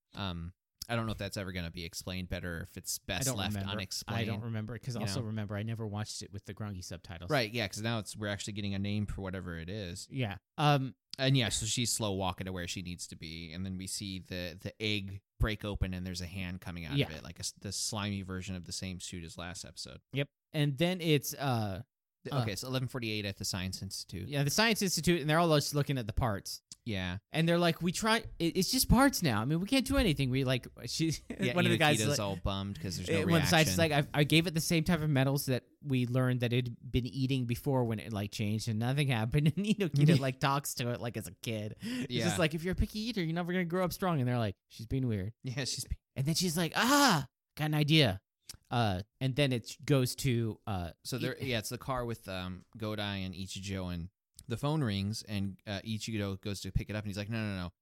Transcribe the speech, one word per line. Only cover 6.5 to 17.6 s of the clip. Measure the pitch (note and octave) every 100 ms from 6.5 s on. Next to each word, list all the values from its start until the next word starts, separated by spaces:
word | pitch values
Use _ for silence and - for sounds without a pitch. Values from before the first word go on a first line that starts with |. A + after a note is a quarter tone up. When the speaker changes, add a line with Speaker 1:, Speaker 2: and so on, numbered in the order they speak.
Speaker 2:
Grungy | G2 G#2+ F#2
subtitles. | - F2+ - E2+ F2+
Speaker 1:
Right, | D3 A2
yeah, | A#2+ G2+
'cause | G#2
now | A2+ A2+
it's, | F#2+ A2
we're | G#2
actually | G2+ -
getting | G#2 G2+
a | G2
name | G2+ G#2 G2+
for | F#2
whatever | F#2+ F#2 F2+ E2
it | E2
is. | G#2+ F2 G2 -
Speaker 2:
Yeah. | C3+ G#2+ F#2 _ -
Um, | D3 C#3+ C3 - _ -
Speaker 1:
And | C3+ C3+
yeah, | G#2
so | - A2
she's | - A#2
slow | - G#2+
walking | F#2+ F#2 F2 F#2
to |
where | F#2 E2+
she | G2
needs | F2 E2+ -
to | -
be, | D#2+ E2 E2+
and | E2 F#2+
then | F#2
we | F#2+
see | - G2+ F#2
the, | - F#2 F2 F2+
the | G2+ -
egg | G#2+ G#2 G2 G2 - -
break | A2+ G#2+
open, | G#2 G2 F#2
and | F#2 F#2
there's | F2
a | E2+
hand | G2 F2+ F2+
coming | F#2 E2+ E2
out | C#3+
Speaker 2:
Yeah. | A#2+
Speaker 1:
of |
it, | D#2
like | B1 -
a |
s-, | - -